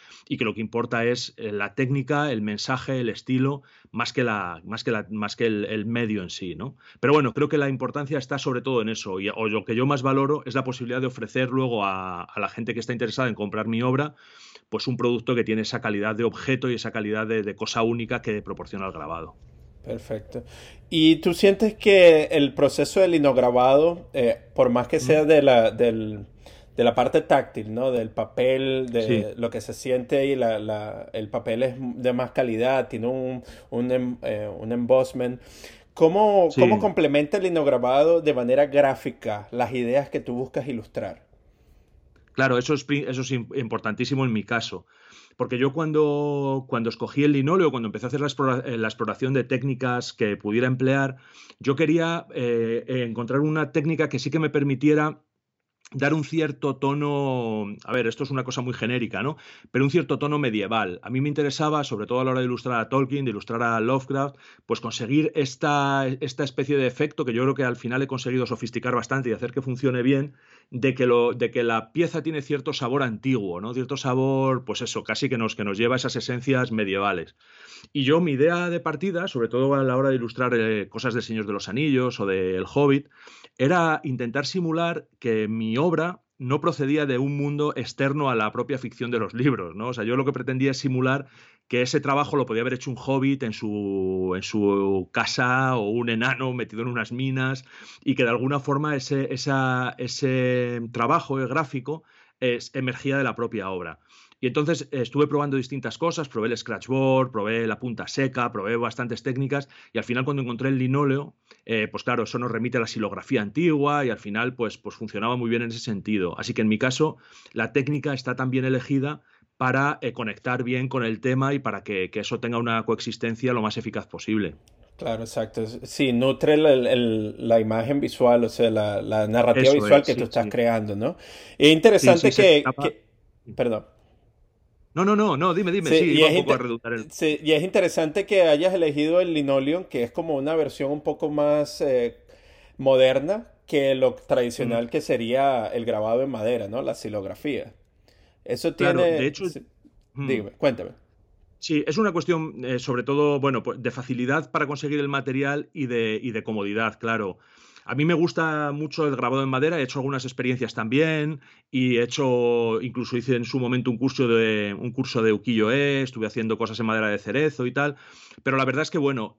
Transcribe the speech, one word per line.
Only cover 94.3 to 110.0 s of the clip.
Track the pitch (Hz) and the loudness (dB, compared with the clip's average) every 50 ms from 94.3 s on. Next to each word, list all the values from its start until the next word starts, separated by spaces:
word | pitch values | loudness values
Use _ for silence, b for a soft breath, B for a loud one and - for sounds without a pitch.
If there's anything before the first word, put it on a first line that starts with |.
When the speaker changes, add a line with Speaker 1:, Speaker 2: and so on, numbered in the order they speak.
| 90 | -2
Speaker 1:
en | 92 95 | -4 -4
su | - - 107 104 101 98 98 98 98 98 95 90 - - | -4 -2 2 2 4 4 2 2 2 0 0 -2 -2 -2
casa | 120 110 - - - 127 123 127 131 135 131 127 | -2 -2 -2 0 0 0 2 2 2 2 0 0
o | 120 104 101 | 0 -2 -2
un | 110 120 120 120 | -2 -2 -2 0
enano | 113 110 120 131 127 - 131 131 123 | 0 0 0 0 -2 -2 -2 -4 -4
metido | 123 113 95 104 107 117 | -4 -6 -6 -6 -6 -6
en | 123 | -4
unas | 120 120 107 - 123 | -4 -4 -4 -6 -6
minas | 123 135 135 131 135 127 131 135 131 - B B B B B B B B | -4 -4 -2 -2 -2 -2 -2 -4 -6 -10 B B B B B B B B
y | 135 135 | -2 0
que | - 127 | 2 2
de | 117 | 2
alguna | 117 113 120 131 147 143 | 2 0 0 0 -2 -2
forma | 135 147 139 139 151 151 147 | -2 -2 -2 -2 0 -2 -4
ese, | 135 135 - 143 135 135 135 135 | -4 -4 -2 -2 -2 -2 -4 -6
esa, | 127 - 147 135 135 131 131 127 127 127 123 - - | -6 -2 -2 0 0 0 0 0 -2 -2 -4 -6 -6
ese | 127 120 - - 143 131 127 131 127 127 123 123 123 120 120 117 117 113 120 | -8 -8 -6 -2 -2 0 0 2 0 0 0 0 0 -2 -4 -6 -8 -8 -4
trabajo, | 120 117 127 151 - - - 135 135 | -2 2 2 2 2 0 -2 -4 -4
eh, | 131 | -4
gráfico, | 117 131 160 156 135 - 131 127 143 156 156 b b b b b b b - | -2 -2 -4 -4 -4 -6 -8 -8 -8 -10 -10 b b b b b b b -4
es, | 131 123 120 120 - - - | -2 -2 -2 -2 -6 -10 -8
emergía | 139 127 127 123 - - 139 135 | -6 -4 -4 -4 -4 -4 -2 0
de | 139 135 | 0 0
la | 123 107 | -2 -2
propia | - 120 113 117 107 95 95 | -4 -6 -4 -4 -6 -6 -6
obra. | 95 90 90 82 76 - b b b b b b b b | -6 -8 -8 -10 -12 -16 b b b b b b b b
Y | - 123 | -6 -2
entonces, | - 151 151 147 165 - 139 - | -2 0 0 0 -2 -2 -4 -8
eh, | - 131 120 | -6 -6 -6
estuve | - - 143 147 147 | -4 0 0 0 2
probando | 147 143 143 143 135 | 2 0 -2 0 -2
distintas | 135 123 - 143 135 113 117 110 - | -2 -4 -4 -8 -8 -8 -8 -6 -4
cosas, | 160 170 - 170 151 131 | -4 -4 -2 -4 -8 -6
probé | - 113 107 117 | -4 -4 -2 -2
el | 120 | -2
scratchboard, | 110 - - 110 92 - - 131 135 135 135 131 131 131 127 | -4 -6 -8 -8 -8 -6 -4 -2 0 2 2 4 2 2 0
probé | 123 110 101 104 113 117 117 110 | -2 -4 -4 -2 -2 -2 -2 -2
la | 104 107 | -4 -4
punta | 123 123 113 - 87 - | -6 -8 -8 -8 -10 -8
seca, | - - 139 131 127 127 120 120 | -2 -2 -2 -2 0 -2 -4 -4
probé | 120 104 95 104 117 | -4 -4 -4 -2 -2
bastantes | 117 120 113 110 - 123 113 117 110 - | -2 -2 -4 -4 -6 -6 -6 -6 -6 -6
técnicas | 139 127 131 139 131 143 139 139 b b b b b b | -6 -4 -4 -2 -2 -2 -4 -6 b b b b b b
y | |
al | 117 | -6